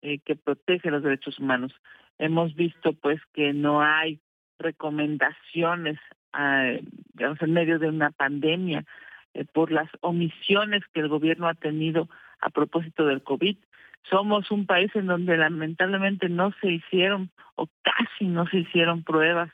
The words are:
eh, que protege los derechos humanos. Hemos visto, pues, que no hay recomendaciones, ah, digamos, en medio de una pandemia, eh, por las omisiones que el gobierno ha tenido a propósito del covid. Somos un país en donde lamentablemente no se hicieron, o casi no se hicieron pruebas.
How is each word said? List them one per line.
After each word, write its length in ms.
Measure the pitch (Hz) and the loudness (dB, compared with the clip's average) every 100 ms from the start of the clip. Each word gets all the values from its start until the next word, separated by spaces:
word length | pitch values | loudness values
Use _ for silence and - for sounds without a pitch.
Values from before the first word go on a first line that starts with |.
eh, 160 | 147 147 | -8 -8
que 100 | - | -6
protege 560 | 151 - 139 - 180 175 | -6 -4 -6 -2 -2 0
los 120 | 147 | -2
derechos 360 | 143 139 - 139 | 0 -2 -4 -8
humanos. 340 | 135 127 127 - _ - _ _ | -2 -2 -4 -10 _ -20 _ _
Hemos 360 | 156 165 170 | 0 2 0
visto, 380 | 151 170 - 165 | 0 -2 0 -2
pues, 280 | 156 143 151 - | 0 -2 -2 -4
que 180 | - 147 | -2 -2
no 300 | 143 147 147 | 0 2 2
hay 380 | 151 156 160 151 _ _ _ _ | 4 2 0 -6 _ _ _ _
recomendaciones, 1400 | 165 156 156 151 151 151 135 156 - 165 170 175 165 156 - - _ | -6 -4 -6 -2 -2 0 -2 -2 -12 -2 0 0 -4 -6 -12 -20 _
ah, 400 | 135 143 139 131 120 - - - | -2 0 2 2 -2 -8 -18 -20
digamos, 260 | - 131 151 | -6 -4 -2
en 120 | 160 | 0
medio 260 | 170 165 165 | 2 2 0
de 100 | 156 | 0
una 220 | 156 147 | 0 -2
pandemia, 760 | - 139 143 151 170 185 151 151 - - - - | -2 -4 0 0 0 -2 -4 -8 -18 -20 -20 -16
eh, 100 | - | -10
por 260 | - - 160 | -4 0 2
las 180 | 160 156 - | 0 -2 -6
omisiones 840 | 175 170 170 - - 196 214 208 190 | -2 0 0 -4 0 2 2 -2 -4
que 80 | - | -4
el 80 | 151 | -2
gobierno 380 | 151 156 165 170 | 0 0 0 0
ha 80 | |
tenido 540 | 165 156 156 160 160 165 - - _ | -2 -4 -2 0 0 -2 -8 -20 _
a 100 | - | -4
propósito 560 | - 147 170 165 - 151 | 0 0 0 -4 0 0
del 160 | 139 | 0
covid. 340 | - 139 180 208 _ _ - - - | -2 0 0 -2 _ _ -20 -20 -2
Somos 400 | 190 202 208 190 | 0 2 0 0
un 160 | 208 196 | -2 2
país 240 | 180 202 220 | 2 2 0
en 100 | 190 | 0
donde 300 | 180 180 165 | 0 2 2
lamentablemente 920 | 156 165 160 165 185 196 196 196 185 | 2 0 -4 -2 0 0 0 0 -2
no 240 | 175 190 196 | 2 0 0
se 120 | 196 | -2
hicieron, 580 | 165 - 185 185 202 190 _ - | -2 -2 0 2 0 -4 _ -18
o 140 | - 165 _ | -8 -8 _
casi 420 | - - 233 - | -2 0 -2 -2
no 240 | 196 170 170 | -2 0 2
se 100 | 190 | 0
hicieron 460 | 170 175 165 170 | 0 2 2 0
pruebas. 460 | 160 160 160 170 170 | 0 2 4 2 -2